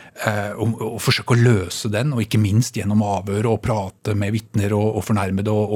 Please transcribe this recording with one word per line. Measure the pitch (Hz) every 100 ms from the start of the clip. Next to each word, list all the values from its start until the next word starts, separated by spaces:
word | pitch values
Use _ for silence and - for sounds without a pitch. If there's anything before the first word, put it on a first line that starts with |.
| - - 110
eh, | 104 101 104
og, | 110 110 -
og | 101
forsøke | - - 101
å | 120
løse | 123 104 87 - 110
den, | 104 147
og | 123
ikke | 107 107
minst | 101 107 - 107
gjennom | 92 107
avhør | 104 95 101 101 117 107
og | 113
prate | 110 95 - 107
med | 101 101 110
vitner | - 110 101 104
og, | 107 107
og | 95
fornærmede | 104 98 95 107
og, | 107 104